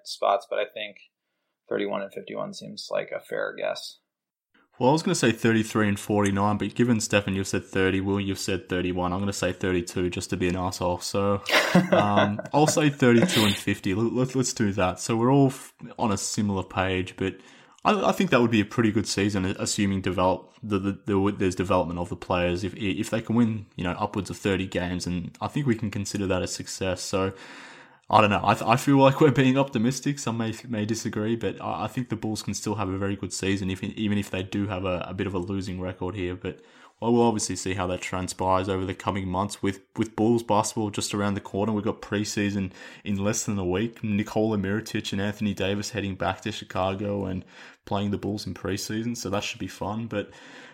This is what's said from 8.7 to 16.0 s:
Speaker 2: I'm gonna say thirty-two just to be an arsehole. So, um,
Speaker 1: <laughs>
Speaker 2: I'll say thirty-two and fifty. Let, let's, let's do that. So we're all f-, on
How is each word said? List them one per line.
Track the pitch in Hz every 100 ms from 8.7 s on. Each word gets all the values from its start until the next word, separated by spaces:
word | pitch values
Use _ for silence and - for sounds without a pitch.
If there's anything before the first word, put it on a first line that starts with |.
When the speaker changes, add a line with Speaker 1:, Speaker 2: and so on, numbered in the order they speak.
| 90 90 90 90
Speaker 2:
I'm | 92
gonna | 101
say | - 90
thirty-two | - 92 90 87 98 90
just | 95 -
to | 92
be | 90
an | 92
arsehole. | 90 - 90 87
So, | - 101 101 98 - - - 180 185
um, | 180 104 101 101 107 -
Speaker 1:
<laughs> |
Speaker 2:
I'll | 143 151
say | 160 151
thirty-two | 143 123 117 101 117
and | 107 98
fifty. | - 98 101
Let, | 95 113
let's, | 120 131 135
let's | 123
do | - 104
that. | 98 92 90
So | - 113
we're | 123
all | 139 135
f-, | 139 - - 120
on | -